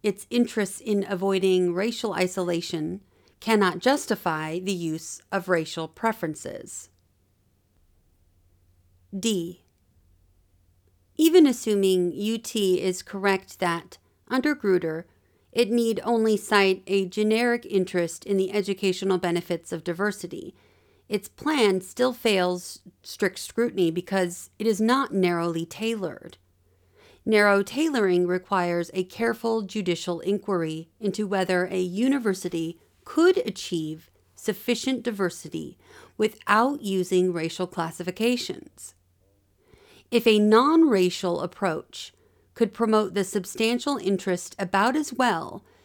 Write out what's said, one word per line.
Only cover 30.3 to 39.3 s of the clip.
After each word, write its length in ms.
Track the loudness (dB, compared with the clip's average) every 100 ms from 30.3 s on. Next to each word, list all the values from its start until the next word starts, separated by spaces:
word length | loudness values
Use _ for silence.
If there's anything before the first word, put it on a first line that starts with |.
| -2 0 -2 -2 -6 -12 -6
into 280 | -4 -2 -2
whether 400 | -2 0 0 0
a 120 | -2
university 1000 | -2 0 2 2 0 -2 -4 -4 -6 -8 _ _
could 320 | -6 4 4 4
achieve 720 | 0 -6 -6 -6 -6 -10 -16 _ _
sufficient 680 | -12 -8 -4 -2 -2 -2 -4
diversity 720 | -4 -4 -4 -4 -12 -10 -10 -16 -20 -20 -12 -2
without 640 | -2 -2 0 2 2 -2
using 540 | -4 -2 0 2 2
racial 320 | 0 -4 -4 -8
classifications. 1300 | -6 -6 -6 -8 -2 -2 -2 -4 -10 -14 -20 -20 -20 _ _ _